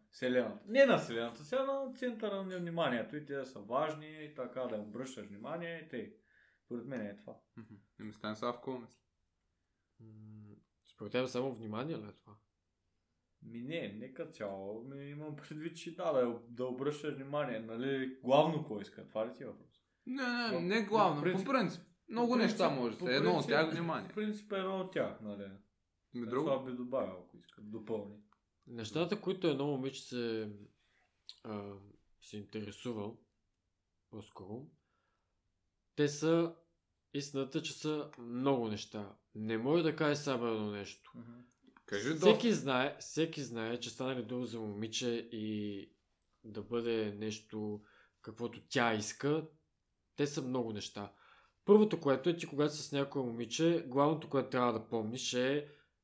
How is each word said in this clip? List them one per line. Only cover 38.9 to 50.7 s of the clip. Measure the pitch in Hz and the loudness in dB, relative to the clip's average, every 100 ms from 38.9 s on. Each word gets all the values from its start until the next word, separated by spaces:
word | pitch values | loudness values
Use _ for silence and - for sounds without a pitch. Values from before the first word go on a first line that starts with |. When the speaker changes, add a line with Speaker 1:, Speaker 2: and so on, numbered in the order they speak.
| 110 98 - _ 107 | -8 -8 -12 _ -6
Speaker 3:
Не | 110 113 | 0 2
може | 127 170 | 4 4
да | 160 - | 4 2
кажеш | 151 147 | 2 2
само | 143 127 120 | 2 0 2
едно | 110 104 | 0 0
нещо. | 104 98 - - 120 | -4 -8 -12 -18 -18
Speaker 1:
Мгм. | 117 120 - _ _ - - | -16 -18 -20 _ _ -20 -4
Speaker 2:
Кажи | 202 120 | -2 0
Speaker 3:
Всеки | 160 185 214 233 | 6 8 8 6
Speaker 2:
доста. | 170 | 4
Speaker 3:
знае, | 131 127 139 - | 2 2 2 -2
всеки | - 151 165 160 | -4 0 0 -2
знае, | 123 117 113 120 | -6 -4 -2 -4
че | 120 | -6
стане | - 131 127 | -4 -4 -4
ли | 110 | -4
дума | 123 120 | -4 -4
за | 113 | -6
момиче | 107 104 110 110 127 117 113 | -6 -4 -4 -2 0 -2 -4
и | 113 107 104 104 98 - _ _ _ _ _ | -6 -4 -2 -4 -6 -12 _ _ _ _ _
да | 113 107 | -12 -10
бъде | 101 120 117 113 107 | -4 -2 0 2 0
нещо, | 101 110 107 - 107 107 104 - - _ _ | -2 -4 -6 -8 -6 -4 -6 -10 -20 _ _
каквото | - 110 120 117 - | -14 -6 -6 -6 -2
тя | 135 120 | 2 4
иска, | 110 104 - 139 160 156 - _ _ _ _ _ - | 2 0 -2 0 0 -2 -12 _ _ _ _ _ -2
те | 143 | -2
са | 147 | 0
много | 127 127 113 | -2 0 0